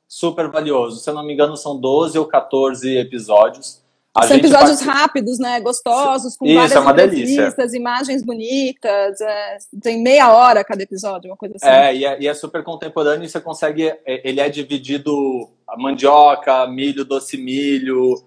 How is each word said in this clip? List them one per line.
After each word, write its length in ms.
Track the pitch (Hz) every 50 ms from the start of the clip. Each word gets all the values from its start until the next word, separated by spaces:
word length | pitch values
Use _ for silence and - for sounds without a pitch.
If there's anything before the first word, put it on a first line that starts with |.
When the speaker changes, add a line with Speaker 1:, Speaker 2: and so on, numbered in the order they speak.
| _
Speaker 1:
super 420 | _ - - 170 170 156 170 160 147
valioso. 500 | 139 156 156 151 143 127 120 117 113 113
Se 100 | - 151
eu 60 | 151
não 100 | 147 147
me 80 | 151 143
engano, 240 | 139 147 151 156
são 220 | 147 - 147 143 131
doze 400 | 127 131 139 151 165 156 147 160
ou 80 | 151 156
quatorze 680 | - 135 - - 139 135 135 135 127 127 127 131 131
episódios. 840 | 131 127 127 127 117 107 110 107 104 110 113 - 135 - - - _ _ _ _ _ _ _ -
A 120 | 220 -
Speaker 2:
São 80 | - 277
Speaker 1:
gente 60 | 269 -
Speaker 2:
episódios 240 | 302 277 277 285 294
Speaker 1:
participa 220 | 294 285 269 285 269
Speaker 2:
rápidos, 460 | 277 302 - - 277 208 240 254 233
né? 200 | 254 247 247 240
Gostosos, 800 | 202 240 240 - - 240 233 262 285 277 269 269 262 254 -
com 80 | - -
Speaker 1:
Isso, 80 | 147 160
Speaker 2:
várias 220 | 165 165 - -
Speaker 1:
é 40 | 143
uma 140 | 135 135 139
delícia. 400 | 165 190 - 175 135 - 254 277
Speaker 2:
entrevistas, 400 | 285 - - - 277 247 240 240
imagens 480 | 247 240 240 240 254 277 262 262 269 220
bonitas, 960 | 240 233 226 220 233 262 277 269 262 262 _ - 226 202 202 196 196 196 -
é, 380 | 214 214 208 208 208 196 202 202 - - - 208
tem 220 | - 233 226 226 233
meia 280 | 247 269 294 262 240
hora 320 | 220 233 247 247 226 208 -
cada 200 | - 214 190 196
episódio, 480 | - 196 190 214 202 190 180 175 185
uma 40 | 190
coisa 200 | - 208 196 214
assim. 100 | 196 -
Speaker 1:
É, 280 | 139 131 135 143 139 131
e 100 | 131 139
é, 160 | 139 139 135
e 60 | 139
é 60 | 147 143
super 260 | 143 - 151 - 165 147
contemporâneo 600 | 170 165 156 165 156 - 165 151 147 151 151 170
e 40 | 160
você 120 | - 165
consegue, 460 | - 170 151 - 165 151 151 160 160
é, 420 | 156 156 - _ 135 131 131 - 131
ele 100 | 131 139
é 80 | 139 147
dividido 600 | 139 147 139 131 147 135 123 127 143 139 139 151 147 143 139 135 131 123 113 - _ _ _
a 80 | - 117 117
mandioca, 840 | 131 135 139 123 135 139 147 147 147 147 139 135 - 139 131 127 127
milho, 360 | 127 127 131 139 143 135 143 139
doce 340 | 131 135 135 - - -
milho, 760 | 135 127 127 131 139 143 143 139 131 131 131 131 127 127 127 127 127 -